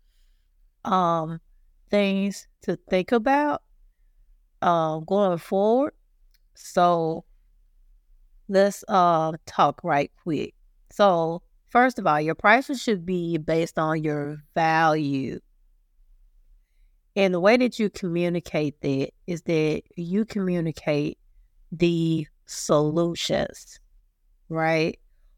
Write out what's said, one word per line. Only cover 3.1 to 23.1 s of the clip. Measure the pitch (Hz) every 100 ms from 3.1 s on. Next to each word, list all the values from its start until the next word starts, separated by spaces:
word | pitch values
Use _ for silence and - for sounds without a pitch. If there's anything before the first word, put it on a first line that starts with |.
about, | 240 226 285 294 - - _ _ _ _ _ _ _ _ _
um, | 185 170 160 156
going | 160 190 202 170
forward. | - 190 208 240 302 - _ _ _ _ _
So | - - - 175 170 160 160 - _ _ _ _ _ _ _ _ - _ _ -
let's, | 196 202 196 -
uh, | 202 175 165 160 156
talk | - - 156 -
right | 175 143 143 _
quick. | - 151 - - _ _ _
So | - 202 175 165 170 - _ _
first | 240 254 247
of | 175
all, | 151
your | 156 160
prices | 202 226 277 262
should | - 208
be | 170 185 170 165
based | 156 160 165 -
on | 156 160
your | 156 147 143 151 -
value. | - 160 160 165 156 143 139 135 - - _ _ _ _ _ _ _ _ _ _ _ _ _ _ _ _ -
And | 196
the | 180
way | 190 247
that | 247 -
you | 208
communicate | - 185 170 175 175 - 160 151 -
that | 143 135 135 - -
is | 170
that | - 165 156 156 - -
you | 170 190
communicate | 220 208 185 175 165 - - 147 147 - _ _ _ _ _
the | 160 170 170 165 160 151 _
solutions, | - - - 156 151 156 170